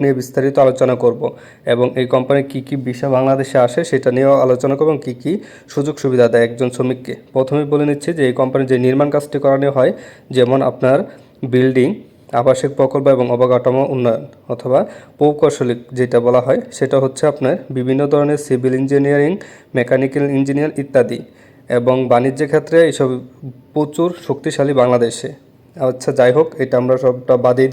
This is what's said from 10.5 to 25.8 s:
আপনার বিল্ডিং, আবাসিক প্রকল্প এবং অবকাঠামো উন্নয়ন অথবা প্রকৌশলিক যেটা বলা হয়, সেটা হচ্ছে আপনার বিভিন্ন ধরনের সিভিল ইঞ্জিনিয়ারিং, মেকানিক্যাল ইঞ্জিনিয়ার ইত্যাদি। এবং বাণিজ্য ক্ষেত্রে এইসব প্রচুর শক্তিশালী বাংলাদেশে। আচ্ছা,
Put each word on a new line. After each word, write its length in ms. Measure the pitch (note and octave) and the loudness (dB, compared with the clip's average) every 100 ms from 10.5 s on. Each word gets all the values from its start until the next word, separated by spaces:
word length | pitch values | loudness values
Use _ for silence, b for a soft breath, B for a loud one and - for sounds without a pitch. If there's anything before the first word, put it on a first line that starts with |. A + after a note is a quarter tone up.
| C3+ C3 | 2 0
আপনার 280 | A#2+ C3 C#3 G3 B B B C3 | 0 2 2 0 B B B -2
বিল্ডিং, 360 | B2 C3 B2+ C3 G#3+ - _ - B2 | 2 2 2 0 -2 -12 _ -6 0
আবাসিক 320 | C3+ B2+ C#3+ C#3 | 2 2 0 -2
প্রকল্প 260 | C3+ D3 C#3 C3 | -2 0 2 2
এবং 100 | B2 A#2+ | 0 0
অবকাঠামো 480 | B2+ B2 B2 B2+ C#3 | 2 2 0 0 0
উন্নয়ন 300 | C3 A#2+ A2+ C#3+ - - | 0 -2 -2 -6 -16 -10
অথবা 260 | B2 B2+ C3+ G#3 B B - | -8 -2 0 -2 B B -2
প্রকৌশলিক 600 | D3 D3 D3+ - B2 A#2+ - B2+ | 0 2 0 0 -4 -4 -6 -4
যেটা 180 | B2 B2 A#2+ | 0 2 2
বলা 160 | B2 B2 | 2 2
হয়, 140 | E3 - - | -2 -4 -6
সেটা 200 | C3+ C#3 | -2 0
হচ্ছে 200 | C3+ C3+ D3+ | -2 -2 -2
আপনার 240 | C#3+ C3 F3+ - C3 | -2 -2 -4 -6 -6
বিভিন্ন 240 | B2 C3 C#3+ | -2 0 2
ধরনের 260 | D3 D3 D3 - | 2 0 -2 -2
সিভিল 280 | B2+ B2+ B2+ | -2 0 -2
ইঞ্জিনিয়ারিং, 500 | C3+ C#3+ C#3 C#3+ D3 G3 B B B B2+ | 0 0 2 2 0 -2 B B B -4
মেকানিক্যাল 480 | A#2+ C3 C3+ C#3+ C#3+ C#3 | 0 0 0 -2 -2 -2
ইঞ্জিনিয়ার 380 | C#3 C#3 D3+ D3 | -2 -2 -2 -4
ইত্যাদি। 380 | C#3 C#3 G#2 A#2 - b b b b A#2+ | -2 0 0 -4 -12 b b b b -2
এবং 180 | A#2+ C3 B2+ | 0 0 2
বাণিজ্য 300 | A#2+ C3 C3+ D3 | 2 2 -2 0
ক্ষেত্রে 260 | D3+ C#3+ E3 E3 | -2 2 2 4
এইসব 200 | - C3+ B2+ B2+ - C3+ A#2+ - | 2 -2 -2 -10 -18 -18 -18 -8
প্রচুর 360 | D3+ D3 D3 F3 F3 - | -4 -4 -2 -4 -4 -8
শক্তিশালী 460 | C#3 D#3+ D3+ C#3 C3+ | -6 -4 -2 0 2
বাংলাদেশে। 480 | B2 B2 A#2 - - C#3+ _ _ _ | 4 4 0 -2 -12 -14 _ _ _
আচ্ছা, 340 | - | -4